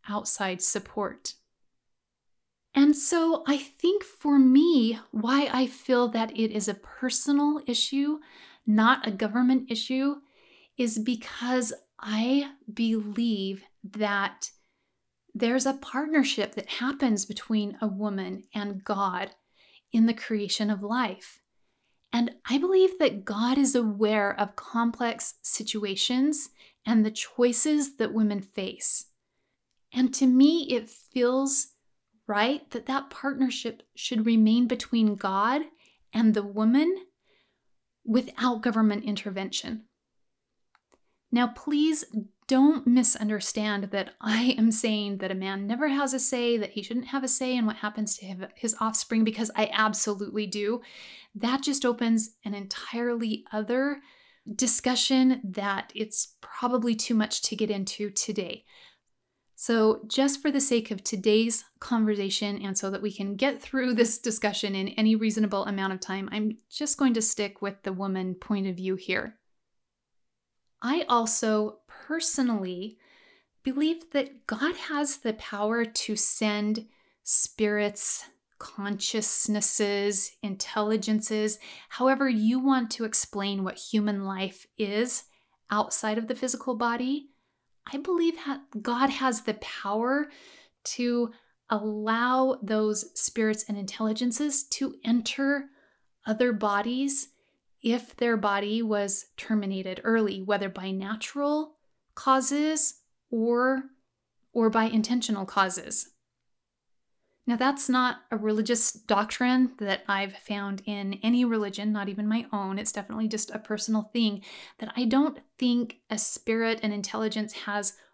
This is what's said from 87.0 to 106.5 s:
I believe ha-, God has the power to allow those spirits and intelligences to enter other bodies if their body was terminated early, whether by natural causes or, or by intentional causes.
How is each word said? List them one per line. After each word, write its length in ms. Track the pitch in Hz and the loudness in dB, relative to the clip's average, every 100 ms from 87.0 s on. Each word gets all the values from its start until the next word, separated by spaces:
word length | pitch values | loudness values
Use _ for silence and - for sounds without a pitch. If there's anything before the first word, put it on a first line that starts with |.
| 254 285 277 _ _ _ _ _ - | -2 -4 -6 _ _ _ _ _ -12
I 60 | 277 | -8
believe 400 | 294 349 339 330 | -2 0 0 -2
ha-, 240 | 285 277 - 214 | -6 -8 -10 -8
God 280 | 220 240 269 | -6 0 0
has 320 | - 262 226 | 0 -2 -2
the 120 | - 214 | -4 -6
power 720 | - - 202 214 240 277 294 - - - _ _ | -8 -10 -4 -2 0 0 -2 -8 -20 -20 _ _
to 480 | - - 240 240 233 226 _ _ - | -10 -4 -2 0 -2 -6 _ _ -4
allow 880 | 214 214 214 214 226 247 262 262 262 | -4 -2 -4 -2 0 2 2 2 0
those 560 | 208 214 214 214 - - | -2 0 0 -2 -4 -6
spirits 460 | - - 220 214 - | -4 0 0 0 -4
and 80 | 202 | -8
intelligences 840 | 196 - 220 214 247 233 294 277 | -8 -4 -4 -2 -2 -2 -2 -2
to 320 | - - 277 - 226 | -4 -4 -4 -4 0
enter 640 | 240 226 - 277 285 277 _ _ _ _ _ - | 0 0 -2 0 -2 -4 _ _ _ _ _ -6
other 260 | 220 247 | 0 2
bodies 800 | 214 208 202 214 247 277 277 - _ _ _ _ _ | 2 0 0 0 -2 0 -2 -4 _ _ _ _ _
if 320 | 226 240 233 - | -2 -2 -4 -2
their 220 | 240 220 | 0 2
body 440 | 202 202 202 220 | 0 0 -2 -2
was 440 | 226 208 202 196 - - | 0 0 0 -4 -6 -14
terminated 640 | - 214 196 190 190 185 - | -2 -2 0 -4 -6 -6 0
early, 360 | 226 214 196 | 2 2 -2
whether 280 | 190 202 196 | -2 -2 -2
by 200 | 185 190 | -6 -6
natural 840 | 190 196 220 - 285 285 302 302 _ _ _ _ - | -6 -6 -8 -8 -4 0 0 -2 _ _ _ _ -4
causes 840 | - 269 254 285 302 311 - - _ _ _ | 2 4 4 2 0 2 0 -2 _ _ _
or, 540 | 233 226 240 254 262 269 _ _ _ _ _ _ | -2 2 2 2 0 -4 _ _ _ _ _ _
or 160 | 240 220 | 2 2
by 160 | 226 226 | 4 2
intentional 600 | 220 220 247 226 208 190 | 2 2 0 0 -4 -2
causes. 640 | - 190 180 - - - _ _ _ _ | 0 0 -2 -4 -4 -4 _ _ _ _